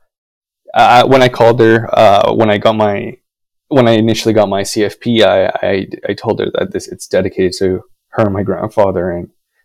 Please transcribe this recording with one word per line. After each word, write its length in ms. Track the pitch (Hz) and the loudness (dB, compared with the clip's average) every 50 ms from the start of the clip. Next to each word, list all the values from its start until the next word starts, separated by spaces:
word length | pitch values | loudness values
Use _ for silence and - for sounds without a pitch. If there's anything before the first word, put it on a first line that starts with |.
| _ _ _ _ _ _ _ _ _ _ _ _ _ - - | _ _ _ _ _ _ _ _ _ _ _ _ _ -6 0
I, 300 | 113 117 110 117 123 120 | 2 4 4 4 4 4
when 180 | - 131 131 127 | 4 4 4 4
I 60 | 127 | 2
called 320 | - - 120 117 117 123 | 2 2 2 2 4 4
her, 280 | 117 113 113 113 110 - - | 4 4 4 2 0 -2 0
uh, 380 | - 113 101 101 101 - 110 110 | 4 4 4 4 4 2 0 0
when 160 | 110 113 107 | 0 0 0
I 80 | 104 104 | 0 0
got 160 | - 117 110 | 0 -2 0
my, 380 | 110 107 104 101 101 110 107 - - _ _ _ _ _ _ _ _ _ _ | 0 0 -2 -2 -4 -8 -10 -14 -16 _ _ _ _ _ _ _ _ _ _
when 180 | 151 135 123 | 0 2 2
I 60 | 113 113 | 4 2
initially 420 | 110 107 113 110 - - 113 110 | 2 2 0 -2 -2 -2 0 2
got 140 | 107 104 98 | 2 2 0
my 160 | 98 98 98 | 0 -4 -6
C 180 | - - 110 104 | -6 -4 -4 -4
F 140 | 98 - - | -4 -4 -6
P, 240 | - 120 117 113 104 | -6 -4 0 2 2
I, 240 | 95 98 98 95 | 2 2 2 0
I, 400 | - - - - 98 98 98 98 - - - - - | 0 -2 -4 -4 -4 -4 -4 -6 -8 -12 -12 -10 -8
I 60 | 101 | -8
told 260 | - - 117 104 107 | -6 -6 -6 -4 -4
her 60 | 101 - - - | -4 -4 -4 -6
that 140 | - 95 - | -6 -6 -6
this, 160 | 95 - - | -10 -10 -12
it's 180 | 92 - - | -14 -18 -12
dedicated 460 | - - 92 95 95 - - 98 90 90 - | -6 -4 -4 -2 -2 -4 -4 -4 -4 -2 -4
to 240 | 98 92 92 90 - _ _ _ _ _ | -4 -4 -4 -6 -8 _ _ _ _ _
her 160 | - - 113 | -4 -4 -2
and 100 | 104 98 | -2 -2
my 80 | 101 98 | -4 -4
grandfather, 720 | 95 92 85 - - - - 101 98 95 90 87 92 87 | -6 -6 -6 -8 -6 -2 -2 0 0 0 -2 -4 -4 -6
and 160 | 87 87 - _ _ _ _ _ _ _ | -8 -10 -14 _ _ _ _ _ _ _